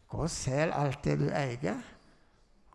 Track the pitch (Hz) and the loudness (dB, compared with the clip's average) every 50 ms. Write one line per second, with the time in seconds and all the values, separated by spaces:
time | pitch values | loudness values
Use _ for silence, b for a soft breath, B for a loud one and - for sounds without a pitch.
0 | - - - 110 139 165 - - - 135 127 143 156 180 - - 147 139 127 - | -14 -8 -4 -2 -2 -2 -2 -2 -2 0 2 2 2 2 2 2 2 0 0 0
1 | - 151 147 147 143 143 - - 139 127 120 127 147 180 240 254 233 - b b | 0 2 2 2 2 2 2 0 0 -2 -2 -2 -2 -2 -2 -4 -6 -12 b b
2 | b b b b b b b b b b - - - - - | b b b b b b b b b b -20 -20 -20 -16 -8